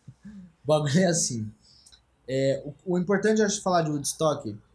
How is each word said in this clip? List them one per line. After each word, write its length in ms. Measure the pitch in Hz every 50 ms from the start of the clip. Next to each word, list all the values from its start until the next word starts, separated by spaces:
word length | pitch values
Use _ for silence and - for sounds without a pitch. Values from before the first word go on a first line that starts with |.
| _ - - _ _ 208 214 196 - - _ _ -
O 20 |
bagulho 320 | 139 151 151 147 139 135 185
é 60 | 190
assim. 420 | 170 165 165 - - 123 113 107 107 - _ _ _ _ _ _ - - _ _ _ _ _ -
É, 340 | 127 131 135 135 135 135 - - 147 - _ -
o, 100 | 190 175
o 40 | 180
importante, 400 | 170 196 202 190 202 220 220 220
eu 60 | 214
acho, 120 | 196 202 -
de 40 |
falar 200 | - 190 180 170
de 80 | 160 156
Woodstock 640 | 147 139 135 - - - 160 151 143 143 - 107 101 - _ _